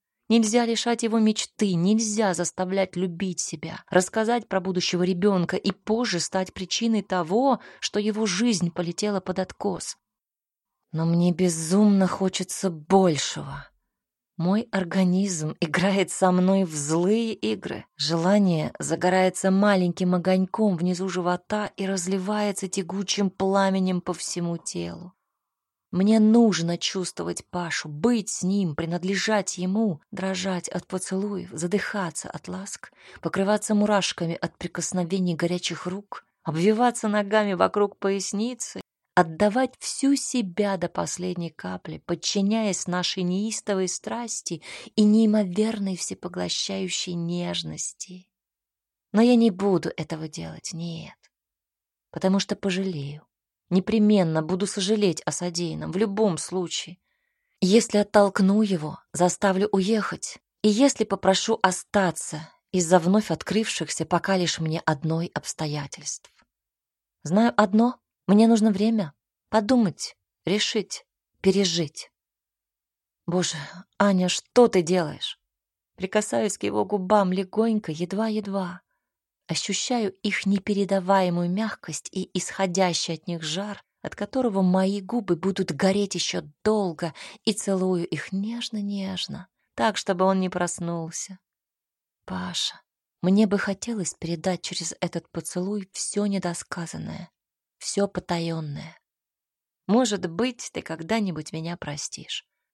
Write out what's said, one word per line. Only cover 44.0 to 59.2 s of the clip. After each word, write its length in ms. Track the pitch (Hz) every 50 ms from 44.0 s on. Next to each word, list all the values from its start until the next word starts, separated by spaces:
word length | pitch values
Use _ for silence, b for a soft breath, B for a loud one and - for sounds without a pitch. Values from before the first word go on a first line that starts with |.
| - 208 220 233 240 220 - - - - 175 151 B B B B B B B
и 80 | 214 214
неимоверной 920 | 208 214 220 226 214 214 214 202 180 175 208 214 226 220 208 196 190 185 170
всепоглощающей 1160 | - - 190 - - 175 175 180 180 170 - - - - 196 196 190 180 180 - - 185 175
нежности. 1160 | 170 170 170 175 175 175 175 175 170 165 156 156 156 - - - - - - 90 - - _ _ _ _ _ _ _ _ _ _ _ _ _ _ _ _ _
Но 120 | - 208 233
я 100 | 247 247
не 160 | 233 233 226
буду 400 | 180 180 196 202 185 165 - - - -
этого 300 | 156 - 165 156 160 156
делать, 420 | - 165 165 160 160 165 - -
нет, 460 | 165 165 170 170 165 165 160 - - _ _ _ _ _ _ _ _ _ _ _ _ _ _ _ _ _ _ _
потому 280 | - 147 - 190 190 196
что 160 | - - 202
пожалею. 720 | - - 196 180 190 190 190 175 147 139 143 147 151 - _ _ _ _ _ _ _ _ _
Непременно 720 | 175 190 185 - 214 226 214 208 214 196 180 160 160 160
буду 240 | 156 156 190 180 202
сожалеть 560 | 185 - 208 185 196 220 208 208 185 156 - -
о 60 | -
содеянном 600 | - - 175 180 165 175 175 160 156 156 151 151
в 60 | 160 190
любом 400 | 226 208 196 214 220 202 165 147
случае. 600 | - - 180 185 175 160 - - - 190 180 - _ _ _ _ _ _ _ _ _ _ _ _
Если 380 | - 180 202 233 214 - - 208
оттолкну 640 | 202 - - 208 202 196 196 - 190 190 202 214
его, 380 | 220 196 190 160 151 151 - - - _ -
заставлю 540 | -